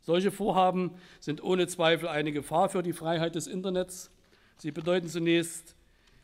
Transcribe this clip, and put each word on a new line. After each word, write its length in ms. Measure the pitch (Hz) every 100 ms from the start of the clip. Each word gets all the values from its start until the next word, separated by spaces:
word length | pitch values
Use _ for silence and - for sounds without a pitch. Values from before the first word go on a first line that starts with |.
Solche 300 | - 175 190
Vorhaben 600 | - 202 185 185 185 180 - - -
sind 240 | - 151
ohne 240 | 190 185 175
Zweifel 400 | 175 165 165 170
eine 240 | 151 156
Gefahr 380 | 147 131 156 190
für 120 | 190
die 120 | 175
Freiheit 420 | 165 160 165 165 165
des 100 | -
Internets. 680 | 185 190 180 - - - _ _ _ _ _
Sie 140 | 156
bedeuten 380 | 147 165 180 175
zunächst 680 | 165 165 170 165 - - _ _ _ _ _